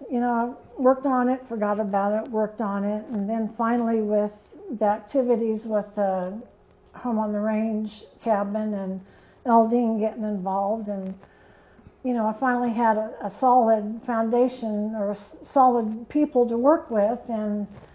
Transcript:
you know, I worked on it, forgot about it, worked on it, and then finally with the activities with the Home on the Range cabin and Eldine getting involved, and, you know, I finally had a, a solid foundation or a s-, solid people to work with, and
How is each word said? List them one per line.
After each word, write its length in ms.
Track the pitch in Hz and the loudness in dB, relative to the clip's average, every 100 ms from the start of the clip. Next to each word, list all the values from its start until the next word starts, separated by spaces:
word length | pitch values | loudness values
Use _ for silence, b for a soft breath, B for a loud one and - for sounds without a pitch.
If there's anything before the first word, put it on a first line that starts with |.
| 392 | -6
you 100 | 247 | -2
know, 120 | 247 | 0
I 500 | 233 240 262 - 440 | 0 -2 -6 -16 2
worked 240 | 254 262 277 | 4 4 2
on 240 | 254 247 | 2 2
it, 160 | 254 - | 0 -4
forgot 340 | 226 208 208 | -2 0 0
about 340 | 208 196 202 | 0 0 2
it, 180 | 214 262 | 0 -2
worked 300 | 220 214 214 | -2 -2 -2
on 220 | 208 202 | -4 -2
it, 220 | 202 214 214 | -2 -4 -4
and 200 | 220 196 | -4 -2
then 180 | 226 214 | -2 -4
finally 540 | - 226 240 226 226 | -2 0 2 0 0
with 540 | 208 208 208 208 - - 403 | 2 0 0 -6 -20 -18 -12
the 140 | 220 208 | -2 0
activities 800 | 208 - 277 247 233 226 214 220 | 0 -2 -2 2 0 0 -2 -2
with 260 | 214 202 | -4 -4
the 480 | - 196 190 180 214 - _ _ _ _ - | -2 0 0 -4 -8 -14 _ _ _ _ -10
Home 240 | 247 214 | -4 -2
on 120 | 214 | -2
the 80 | 208 | -2
Range 640 | 214 214 226 214 214 - - - | -2 -2 -2 -4 -6 -12 -20 -8
cabin 500 | 233 202 202 214 214 | 0 0 0 -4 -4
and 280 | 202 190 190 b b b b 254 | -4 -6 -8 b b b b 4
Eldine 540 | 233 226 240 233 220 | 4 6 2 2 0
getting 240 | 214 233 | -2 -4
involved, 640 | 214 202 185 190 196 226 208 | -6 -4 -2 -2 -2 -4 -6
and, 260 | 196 190 190 b b b b b b b _ | -8 -8 -12 b b b b b b b _
you 120 | 254 240 | -4 0
know, 100 | 214 | -2
I 80 | |
finally 400 | 220 262 247 240 | 0 0 0 0
had 240 | 226 226 214 | 2 2 2
a, 160 | 220 - | -2 -8
a 80 | 202 | -10
solid 720 | - 262 254 226 220 208 226 | 0 6 6 6 2 0 -8
foundation 920 | - 226 226 240 254 254 226 208 214 220 | -4 -2 2 2 2 0 -4 -4 -4 -4
or 140 | 202 | -4
a 20 | |
s-, 260 | 202 - - | -4 -10 -16
solid 640 | - 277 254 240 220 220 240 | -2 4 6 4 -2 -6 -4
people 380 | 302 294 254 233 | 0 2 2 2
to 100 | 233 | 4
work 320 | 262 330 - | 4 4 2
with, 300 | 220 202 240 - | 0 2 0 -6
and 380 | 226 214 208 202 B B | -6 -4 -4 -6 B B